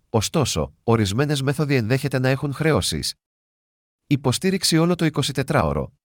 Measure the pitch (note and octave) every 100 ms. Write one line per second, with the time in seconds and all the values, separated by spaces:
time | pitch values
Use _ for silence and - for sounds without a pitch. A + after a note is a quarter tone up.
0 | _ A2+ - E3+ B2+ D#2+ C#2 - - A2+
1 | G2 G#2+ D3 D3 C3+ C3 C#3+ C#3 G#2+ C3+
2 | C#3 C3 B2+ C3+ D3 C3 D#3 B2 - D#2
3 | - - _ _ _ _ _ _ _ _
4 | - C3+ C3 B2 F#3+ F#3+ - D#3+ E3+ F3
5 | D#3+ D3+ C#3 C3+ C3+ D3 D#2+ C#2+ C2+ _